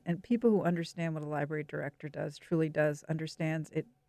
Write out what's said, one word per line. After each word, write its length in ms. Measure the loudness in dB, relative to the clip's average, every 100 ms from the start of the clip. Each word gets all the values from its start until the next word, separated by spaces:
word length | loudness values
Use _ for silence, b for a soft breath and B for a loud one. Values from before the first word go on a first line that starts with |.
| -2
and 180 | -4
people 260 | 0 4 6
who 140 | 6
understand 500 | 4 0 -2 -4 -4
what 100 | -4
a 40 | -4
library 360 | -2 -2 -2 -4
director 400 | -6 -6 -8 -10
does, 300 | -6 -8 -8
truly 320 | -2 2 2
does, 340 | 2 2 2 -4
understands 600 | -4 -4 -4 -2 -2 -2
it. 140 | -4 -4 _